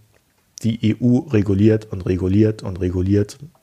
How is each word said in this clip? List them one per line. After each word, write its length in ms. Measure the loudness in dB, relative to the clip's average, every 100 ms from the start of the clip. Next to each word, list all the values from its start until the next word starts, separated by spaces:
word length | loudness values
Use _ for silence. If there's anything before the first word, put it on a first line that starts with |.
| _ _ _ _ _ -6
die 220 | -4 -2
E 120 | -2 0
U 300 | 2 0 2
reguliert 600 | 0 0 2 4 2 -2
und 160 | -10 -4
reguliert 560 | -2 2 2 2 0
und 180 | -8 -6
reguliert 580 | -4 -2 0 0 0 -6 -20 _